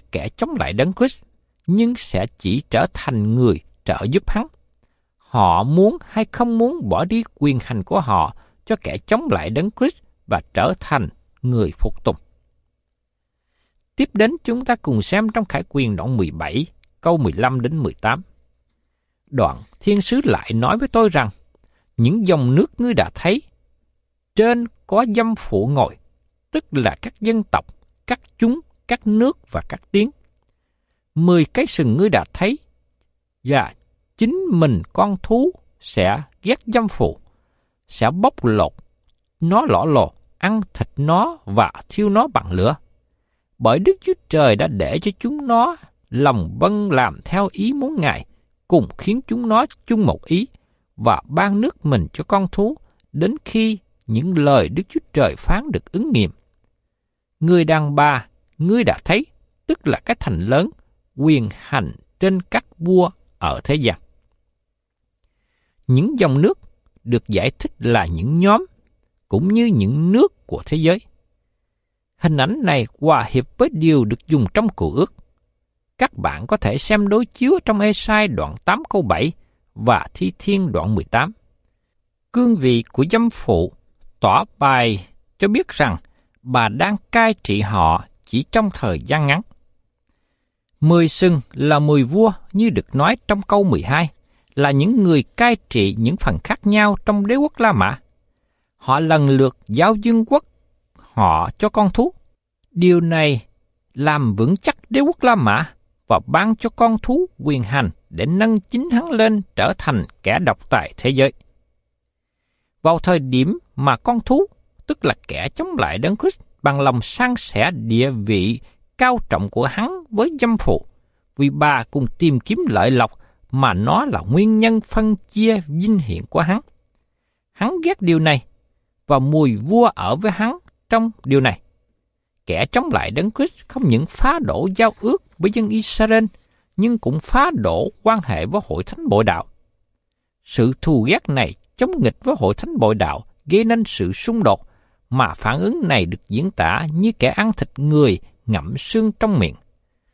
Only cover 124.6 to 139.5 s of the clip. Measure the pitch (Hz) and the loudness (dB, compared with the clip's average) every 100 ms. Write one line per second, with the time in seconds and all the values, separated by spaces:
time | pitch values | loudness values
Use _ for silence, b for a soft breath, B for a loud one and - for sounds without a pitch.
124.6 | 226 226 - 220 220 208 - 208 220 214 | 2 0 -2 -2 0 -2 -4 0 2 2
125.6 | 151 156 208 208 120 82 - 160 165 202 | -2 -2 0 0 -2 -6 -4 -2 0 -2
126.6 | - _ _ _ _ _ _ _ _ - | -6 _ _ _ _ _ _ _ _ -6
127.6 | 220 359 330 392 175 160 156 139 - _ | -4 -2 -2 -2 2 2 2 0 -4 _
128.6 | _ _ _ _ - 139 135 156 143 104 | _ _ _ _ 0 2 2 4 2 2
129.6 | 139 226 233 - 90 139 214 185 220 349 | 2 4 4 2 -4 -2 -2 -2 -4 -6
130.6 | _ _ - 226 226 - 127 135 127 92 | _ _ -2 -2 -2 -4 0 2 2 -2
131.6 | _ _ _ _ _ _ _ _ - 85 | _ _ _ _ _ _ _ _ -6 -4
132.6 | 135 247 320 233 - 117 196 - 349 - | 0 -2 0 -2 -2 -4 -4 -2 -4 -6
133.6 | - 262 190 113 160 - 254 330 262 95 | -14 -2 2 2 0 -2 0 0 -2 -2
134.6 | 185 190 175 - 220 359 _ - 208 226 | -2 0 0 0 -2 -2 _ -4 -2 0
135.6 | 214 220 214 - 220 220 226 - _ _ | -2 -2 -2 0 2 2 2 -6 _ _
136.6 | _ - 220 233 - 151 - 247 311 302 | _ -2 0 0 -2 -4 0 2 2 0
137.6 | 92 82 - - 214 220 123 80 92 151 | -2 -2 -4 -2 0 0 -2 -4 -4 -4
138.6 | - 80 - - 320 104 - - - | -4 -8 -8 -8 0 2 2 -2 -6